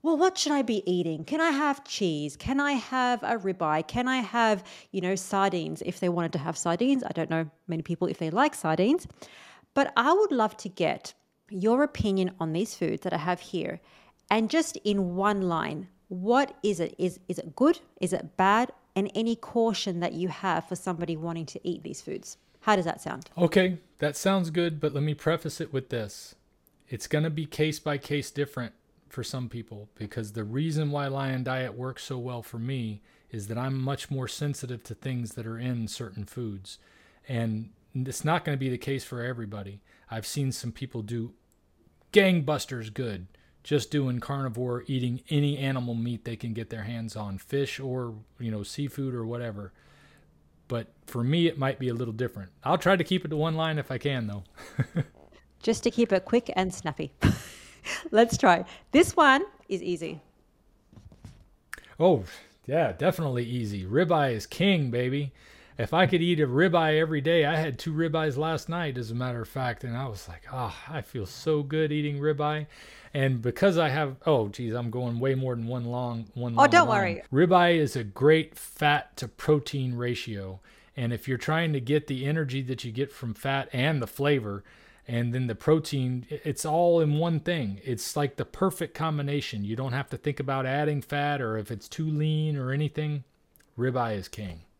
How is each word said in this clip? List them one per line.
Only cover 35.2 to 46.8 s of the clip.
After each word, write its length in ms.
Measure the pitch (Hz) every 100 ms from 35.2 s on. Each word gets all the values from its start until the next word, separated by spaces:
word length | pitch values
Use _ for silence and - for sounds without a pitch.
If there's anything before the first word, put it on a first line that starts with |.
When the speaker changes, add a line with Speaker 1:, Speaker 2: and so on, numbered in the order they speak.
| 113
Speaker 2:
that 120 | - 113
are 140 | 113
in 280 | 127 120 110
certain 380 | - 113 98 101
foods. 540 | - 117 98 95 - _ _ _ _ -
And 440 | 120 113 110 110 _ _
it's 320 | 131 127 123 151
not 200 | 165 -
gonna 120 | 139
be 120 | 131
the 80 | 123
case 260 | - 135
for 200 | - 123
everybody. 580 | 120 120 107 104 98 101 _ _ _
I've 160 | 113 107
seen 260 | - 135
some 200 | 123 120
people 300 | - 131 120
do 320 | 107 120 117 - _ _ _ _ _ _ _
gangbusters 840 | 208 196 175 143 147 - 123 110
good, 340 | 104 123 95 90 _ _ _
just 280 | - 147 -
doing 280 | 147 135 123
carnivore, 640 | - 139 135 113 123 120 123
eating 340 | 131 123 127 -
any 280 | 151 143 143
animal 360 | 139 135 120
meat 320 | 117 117 117 -
they 100 | 113
can 180 | 117
get 160 | 113 113
their 140 | 113